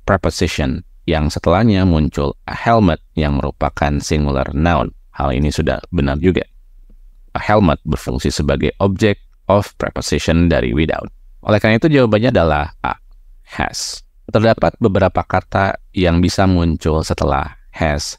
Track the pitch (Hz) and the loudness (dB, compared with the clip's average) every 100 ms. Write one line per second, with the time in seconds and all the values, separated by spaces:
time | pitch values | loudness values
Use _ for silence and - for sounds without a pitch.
0 | - 95 - - 87 - 69 65 - - | -2 -2 -2 -2 -2 -2 -4 -6 -10 -10
1 | - 80 76 - - 87 117 98 92 80 | -2 0 0 -2 0 2 4 4 4 2
2 | 73 - 71 - - - - 117 98 78 | 2 -2 -4 -6 -10 -6 0 4 4 2
3 | - - 76 71 69 - 71 - 73 71 | -4 -4 -2 -2 -4 -4 -4 -2 -2 -2
4 | - 78 73 67 - - 85 85 60 - | -2 -2 0 -2 -2 -2 0 0 -2 -8
5 | - - 69 65 76 - 73 64 - 85 | -14 -6 -2 0 0 0 -2 -4 -4 -2
6 | 69 71 90 87 - - - - - - | -2 0 0 0 -2 -10 -20 -20 -20 -20
7 | - - - - - 107 92 69 - 67 | -20 -20 -14 -8 0 2 2 0 -4 -6
8 | - 62 73 - 73 69 64 - 98 95 | -6 -4 -4 -2 -2 -2 -2 -2 -2 0
9 | 110 101 - _ - 101 98 - - - | 0 -2 -8 _ 0 0 0 -6 -6 -6
10 | - 73 - 80 87 73 62 62 80 - | -4 -2 0 2 2 2 0 0 -2 -4
11 | - - - - - 104 110 113 165 143 | -10 -16 -20 -10 -2 2 2 2 2 4
12 | 120 107 120 101 82 73 73 - - - | 4 2 2 2 2 2 -2 -6 -8 -8
13 | - - - - - - - - - - | -12 -20 -20 -20 -14 -8 -6 -6 -10 -12
14 | - _ - 113 110 - 85 - 113 98 | -18 _ -4 2 2 2 0 2 0 2
15 | 95 - - 92 - - 98 - - - | 0 0 -2 -4 -2 -2 -2 -4 -8 -2
16 | 87 85 90 - 98 90 85 80 82 78 | 2 2 2 2 2 2 2 -2 0 -2
17 | 78 - 78 69 - - - - 82 73 | -2 -2 0 -2 -4 -10 -18 -4 -2 -2
18 | - | -6